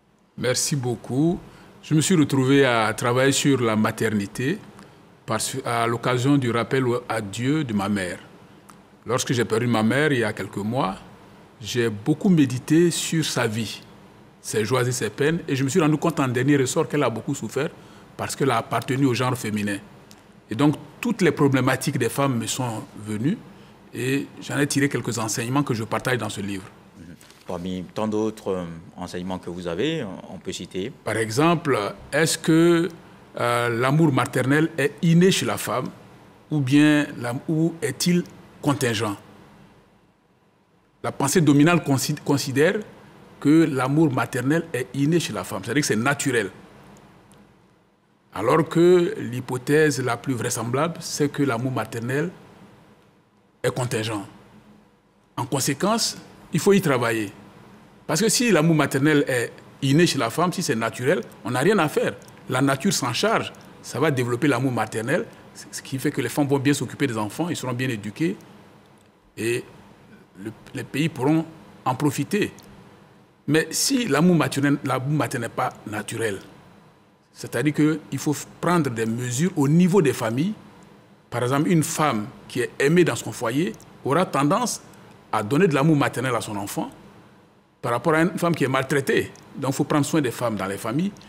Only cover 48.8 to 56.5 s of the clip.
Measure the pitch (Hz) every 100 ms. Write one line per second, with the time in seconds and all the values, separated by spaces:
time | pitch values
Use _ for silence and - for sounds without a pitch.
48.8 | 175 180 175 - 117 123 123 123 123 147
49.8 | 156 131 123 117 139 123 120 120 117 127
50.8 | 170 165 - - 147 143 135 113 131 120
51.8 | 107 117 117 135 175 - - - - -
52.8 | - _ _ _ _ _ _ _ 127 131
53.8 | 123 113 110 104 98 - - - - -
54.8 | _ _ _ _ _ - 123 139 139 135
55.8 | 190 226 - - - - -